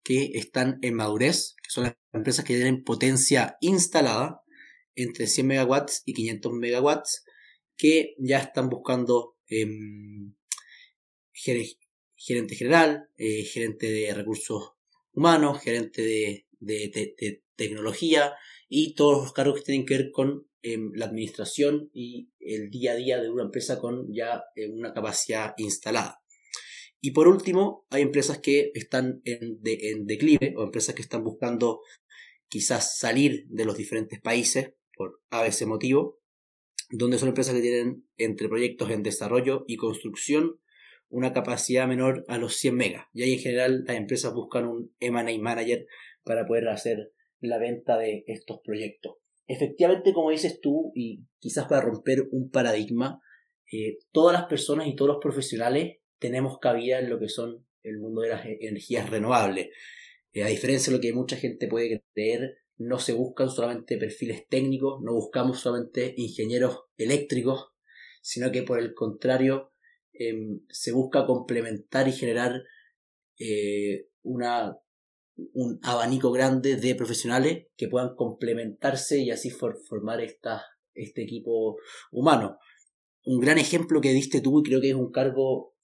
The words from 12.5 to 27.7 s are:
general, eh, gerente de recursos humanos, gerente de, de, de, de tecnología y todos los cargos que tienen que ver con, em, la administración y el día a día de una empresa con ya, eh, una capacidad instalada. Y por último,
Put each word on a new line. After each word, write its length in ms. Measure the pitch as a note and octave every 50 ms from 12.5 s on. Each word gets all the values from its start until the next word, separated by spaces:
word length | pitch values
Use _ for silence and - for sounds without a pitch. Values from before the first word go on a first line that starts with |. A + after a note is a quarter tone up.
| -
general, 520 | - B2 B2 D#3+ E3 D#3+ D3+ D3+ D3 - - _
eh, 280 | - A2 A2 G#2+ A2 G2+
gerente 460 | - - A#2+ A#2 A2 G#2+ - - A2
de 220 | G#2+ G#2+ G#2+ G#2 G2+
recursos 600 | G#2+ G2+ A2 A2 G#2 - - A2+ G2+ G#2 - _ _ _ _ _ _ _ _ _
humanos, 480 | C3+ D3+ E3+ E3 D#3 D3+ C#3+ C#3 -
gerente 420 | - A#2 A2+ A#2+ A2 - - - A2
de, 440 | A2+ A2 G#2+ G#2+ G2+ G2+ G2+ - _ _ -
de, 300 | - G2+ G#2+ G#2+ G#2 G2+
de, 260 | G#2 A2 G#2+ - - -
de 240 | A2+ G#2+ G#2+ - _ _ _
tecnología 800 | - A#2+ G#2 G#2+ G#2+ G#2 A2 G#2+ - - E3 D#3 D3+ C#3+ C#3+ - - - - - - _ -
y 260 | B2 D3 D#3 D3+ D3+
todos 280 | - D3 D3 C#3+ C#3 C3+
los 100 | B2+ -
cargos 280 | - C3+ C#3+ C#3+ C#3
que 60 | -
tienen 200 | - C#3 C3+ A#2+
que 100 | - C3+
ver 140 | C3+ C3 C3+
con, 360 | - - C3+ C#3 C#3+ - - _ _ _ -
em, 280 | A#2 A2+ A2+ A2 G#2 G2+
la 120 | A2 A2+
administración 840 | G#2 G#2+ A2 A2 G#2+ - - G#2 - - - C#3+ C#3+ D3 D3 D3+ - -
y 360 | B2 B2 A#2+ B2 A#2+ - - _ _
el 300 | - - A2 G#2+ G#2+ G2+
día 220 | A2+ B2 B2 A#2+ A#2
a 40 |
día 260 | A#2+ B2+ C3 B2+ B2 A2+
de 80 | A2+
una 140 | A#2 B2 A2+
empresa 340 | G2+ - B2 - - B2+ B2
con 340 | - A#2+ B2 B2+ B2+ - G#2+
ya, 300 | A2+ A2+ A#2 B2 - - - _
eh, 120 | A2 G#2+ G#2+
una 240 | A2 A2+ A#2 A2 -
capacidad 600 | A2+ G#2+ G#2+ G2 - - - A2+ A2 G#2+ G#2+ -
instalada. 640 | - G#2+ G2+ - - - A2 - A3 - - - - _ _ _ _ _ _ - - - - - - - - _ _
Y 120 | - C#3 C3
por 140 | D#3 D#3+
último, 600 | F3 G3 F#3+ - F#3+ F3+ F#3 G3+ G3+